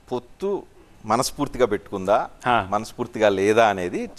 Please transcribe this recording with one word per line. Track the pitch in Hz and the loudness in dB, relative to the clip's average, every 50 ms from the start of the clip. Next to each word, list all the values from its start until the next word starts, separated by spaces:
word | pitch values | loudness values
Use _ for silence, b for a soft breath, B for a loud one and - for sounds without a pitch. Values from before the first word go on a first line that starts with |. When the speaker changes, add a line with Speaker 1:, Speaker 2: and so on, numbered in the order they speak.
| _ - | _ -8
Speaker 1:
పొత్తు | 127 123 - - - - 190 202 202 156 - - - - - - - - - | -8 -8 -8 -10 -12 -8 -6 -6 -6 -6 -8 -14 -20 -20 -20 -20 -20 -10 -4
మనస్ఫూర్తిగా | 107 110 123 131 - - - 143 139 - 120 123 | -2 0 0 0 -2 -4 -6 -6 -4 0 0 0
పెట్టుకుందా, | 104 104 98 - - 104 95 92 98 107 127 165 - - - - | 0 0 -2 -6 -6 -8 -4 0 2 2 2 0 -4 -10 -6 -2
Speaker 2:
ఆ. | - 120 - 95 92 | 0 0 0 0 -2
Speaker 1:
మనస్ఫూర్తిగా | 101 104 110 - - - 120 117 - 110 107 104 | -4 -4 -6 -6 -8 -10 -8 -6 -2 2 2 4
లేదా | 101 95 98 104 107 113 113 107 | 4 4 2 4 4 6 4 4
అనేది | 98 95 90 90 120 202 240 - - | 4 0 -4 -4 -4 -6 -8 -10 -4